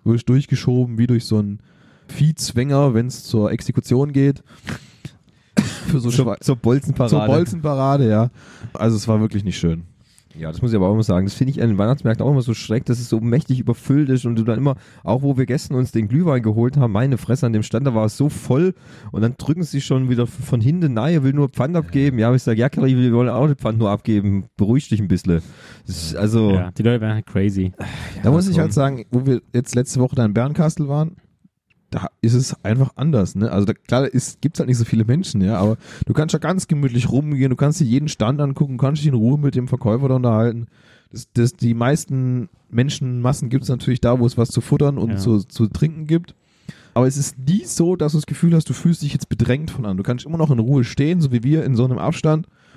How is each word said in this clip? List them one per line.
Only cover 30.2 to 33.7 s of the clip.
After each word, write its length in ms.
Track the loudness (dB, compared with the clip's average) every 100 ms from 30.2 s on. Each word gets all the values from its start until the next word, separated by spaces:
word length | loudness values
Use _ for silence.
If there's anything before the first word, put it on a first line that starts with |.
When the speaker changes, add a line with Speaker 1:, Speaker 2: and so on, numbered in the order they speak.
Speaker 1:
in 100 | 2
Bernkastel 540 | 2 -2 0 0 0 -2
waren, 240 | -2 -2 -6 _ _ _ _ _ _ -10
da 180 | -8 -8 -4
ist 120 | 0
es 220 | 2 0 -4
einfach 260 | -2 0 0 0
anders, 400 | 0 2 0 -2
ne? 160 | -2
Also 140 | 0
da, 60 | 0